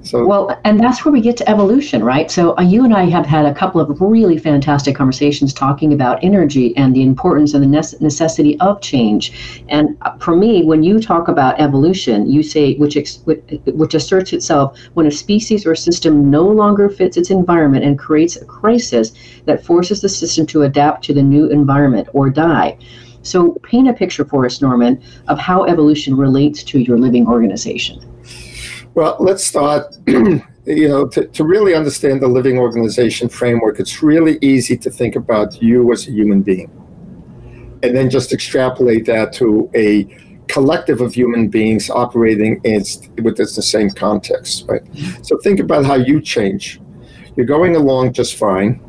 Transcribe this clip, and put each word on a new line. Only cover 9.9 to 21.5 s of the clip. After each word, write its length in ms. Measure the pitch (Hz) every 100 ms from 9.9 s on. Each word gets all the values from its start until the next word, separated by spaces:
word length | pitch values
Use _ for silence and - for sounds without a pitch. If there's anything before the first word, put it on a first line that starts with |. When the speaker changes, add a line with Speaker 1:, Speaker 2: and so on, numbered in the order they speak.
| -
Speaker 2:
uh, 120 | - -
for 180 | - 165
me, 260 | 220 208
when 200 | 156 156
you 180 | 160 220
talk 280 | - - -
about 300 | 143 131 -
evolution, 720 | 151 135 151 190 - 104 104
you 120 | 143
say, 320 | 151 156 143
which 240 | 139 147 147
ex-, 220 | 143 -
which, 160 | - 151 - 147
which 300 | - - 156
asserts 400 | 160 - 190 190
itself 440 | - - 147 135 - -
when 140 | - 156
a 40 |
species 540 | 147 - 208 - 208
or 100 | 165
system 560 | 160 - 170 165 147 143
no 140 | 147 185
longer 440 | 214 208 202 202
fits 260 | - 185 -
its 140 | 349
environment 520 | 190 180 170 151 135 135
and 120 | 139
creates 380 | - 156 170 -
a 80 |
crisis 680 | - - - 240 - - 226 - - - -
that 180 | 147
forces 380 | - 170 180 202
the 60 | 202
system 340 | - 170 - 156
to 160 | 151
adapt 380 | 139 139 147 - -
to 80 |
the 80 | 143
new 260 | 139 143
environment 600 | 156